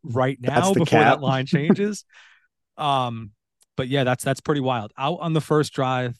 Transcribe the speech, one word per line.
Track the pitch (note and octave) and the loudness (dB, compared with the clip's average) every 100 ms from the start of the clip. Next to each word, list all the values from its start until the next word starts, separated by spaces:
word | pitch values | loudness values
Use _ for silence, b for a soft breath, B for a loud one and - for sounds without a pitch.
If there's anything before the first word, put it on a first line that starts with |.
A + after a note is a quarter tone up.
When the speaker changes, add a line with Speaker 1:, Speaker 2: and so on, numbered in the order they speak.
Speaker 1:
right | D#3+ B2+ C3 C3 | -6 -2 -2 -2
Speaker 2:
that's | A#2+ - F#3 | -2 2 2
Speaker 1:
now | |
Speaker 2:
the | F#3+ | 2
Speaker 1:
before | E3 A#2 | 4 4
that | A2 C3+ | 6 4
Speaker 2:
cap. | |
Speaker 1:
line | C3+ C3 C3 | 0 -2 0
changes. | D#3+ D3 F#3 G3+ G3+ - | 0 2 2 0 -4 -12
Speaker 2:
<laughs> | - - _ _ _ _ - | -20 -20 _ _ _ _ -6
Speaker 1:
Um, | D3 C#3 B2 A2+ A2 - _ _ _ - | -2 0 -2 -6 -12 -20 _ _ _ -8
but | B2+ | -4
yeah, | C#3 | 0
that's, | B2 B2+ | 0 0
that's | - C3 | -2 -4
pretty | - D3 | -2 -2
wild. | C3 B2 G#2 - | 0 -2 -6 -6
Out | C3+ F3 | -6 -4
on | E3 | -2
the | D#3+ | -2
first | - D3+ D3 | 2 0 0
drive, | - C3 B2+ B2 | -2 -2 -2 -4